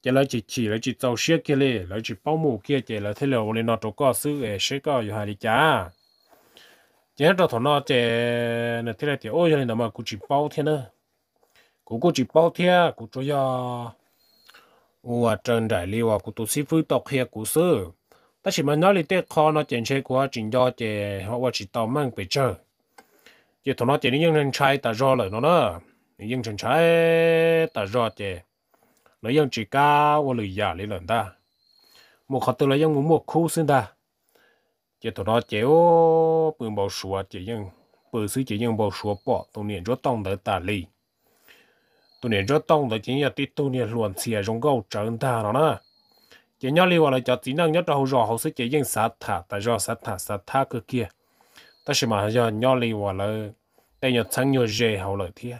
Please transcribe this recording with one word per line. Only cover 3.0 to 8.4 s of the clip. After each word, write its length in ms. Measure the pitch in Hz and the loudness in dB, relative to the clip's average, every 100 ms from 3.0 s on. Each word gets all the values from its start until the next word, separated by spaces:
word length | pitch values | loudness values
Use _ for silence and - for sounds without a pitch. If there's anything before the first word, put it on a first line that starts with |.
là 120 | 101 104 | -6 -4
thế 100 | 139 | 0
là, 100 | 127 | 0
ô, 160 | 107 | 0
lên 140 | 110 113 | -2 0
nó 100 | 113 | -2
trổ 140 | 110 | -4
có 220 | - 139 | 0 0
sư, 320 | 117 147 147 | 2 -2 -4
ê, 120 | 113 101 | -4 -4
sẽ 180 | - 135 | -4 -4
có, 220 | 156 135 | -2 -2
dù 120 | 107 | -2
hai 120 | 107 104 | -4 -6
đi 80 | |
chả. 540 | 104 113 113 156 127 87 _ _ _ _ _ _ - - _ _ _ _ _ | -4 2 4 4 2 -2 _ _ _ _ _ _ -20 -20 _ _ _ _ _
Chỉ 80 | |
hết 80 | 147 190 | 2 4
trò 80 | 170 | 2
thổ 120 | 117 | 2
nó, 220 | 131 147 | 2 0
chỉ, 140 | 139 131 120 117 120 120 | 2 2 2 0 0 -2